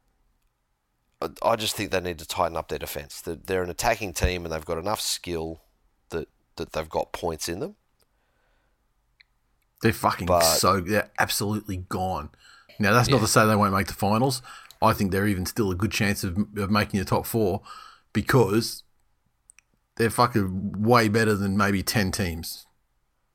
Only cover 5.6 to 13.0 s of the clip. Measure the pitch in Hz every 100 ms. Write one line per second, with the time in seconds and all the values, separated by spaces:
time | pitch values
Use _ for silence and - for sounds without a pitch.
5.6 | _ _ _ _ - 85 - _ _ -
6.6 | 80 80 80 82 - - 87 80 - 87
7.6 | 165 214 _ _ _ _ _ _ _ _
8.6 | _ _ _ _ _ _ _ _ _ _
9.6 | _ - 113 - 107 - 87 87 82 78
10.6 | 92 98 85 107 - - 98 - 104 107
11.6 | - 92 92 95 92 82 78 _ - -
12.6 | - - 101 117